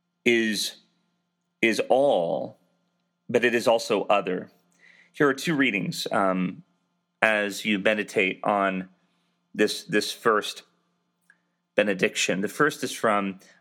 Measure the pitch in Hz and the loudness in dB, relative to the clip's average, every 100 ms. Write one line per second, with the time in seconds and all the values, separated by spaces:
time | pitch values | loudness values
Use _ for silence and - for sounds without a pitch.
0 | _ _ 120 117 110 98 - - _ _ | _ _ 2 2 2 -2 -6 -10 _ _
1 | _ _ _ _ _ - 113 101 - 123 | _ _ _ _ _ -2 0 2 2 4
2 | 143 101 85 76 - - _ _ _ _ | 4 2 0 -2 -6 -14 _ _ _ _
3 | _ _ - 120 120 117 120 113 - 104 | _ _ -2 2 2 2 2 2 2 -2
4 | 92 101 87 92 - _ _ _ - _ | 2 0 0 -6 -8 _ _ _ -20 _
5 | _ - 147 135 175 143 131 101 - - | _ 0 0 2 -2 0 2 0 -4 -6
6 | - 110 95 92 90 - - _ _ _ | -4 0 0 0 -2 -6 -16 _ _ _
7 | _ - 110 107 101 95 110 101 107 107 | _ -2 0 2 -2 -4 -2 0 0 0
8 | 98 110 92 - 107 101 98 92 92 _ | -2 0 0 0 -2 0 0 -2 -8 _
9 | _ _ _ _ _ 104 107 - - - | _ _ _ _ _ 0 0 0 -4 -2
10 | - - 117 107 - - - _ _ _ | -2 -2 0 0 -2 -10 -18 _ _ _
11 | _ _ _ _ _ _ _ - 104 92 | _ _ _ _ _ _ _ 0 0 2
12 | 104 - - 92 101 - 151 147 127 - | -2 -2 -2 -2 -4 0 0 -2 -8 -4
13 | 113 104 98 92 - _ | 0 0 -2 -8 -16 _